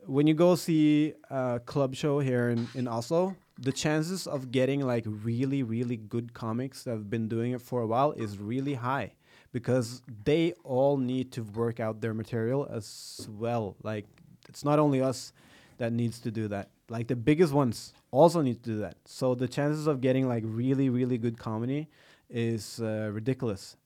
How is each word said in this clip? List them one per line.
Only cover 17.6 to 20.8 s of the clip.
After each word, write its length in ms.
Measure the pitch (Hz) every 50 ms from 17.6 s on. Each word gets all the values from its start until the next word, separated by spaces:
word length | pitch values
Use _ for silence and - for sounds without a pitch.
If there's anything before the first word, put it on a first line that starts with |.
| 139 120 113 - - - - _ _ _
also 300 | - 127 160 170 156 170
need 220 | 147 127 117 120 -
to 60 | 120
do 80 | 110 107
that. 160 | 101 87 - - _
So 300 | - - - 135 127 127
the 120 | 120 127 123
chances 380 | - 151 143 147 151 156 151 156
of 140 | 147 127
getting, 260 | 123 131 127 131 131 127
like, 160 | 120 117 107
really, 440 | 113 110 117 123 131 135 135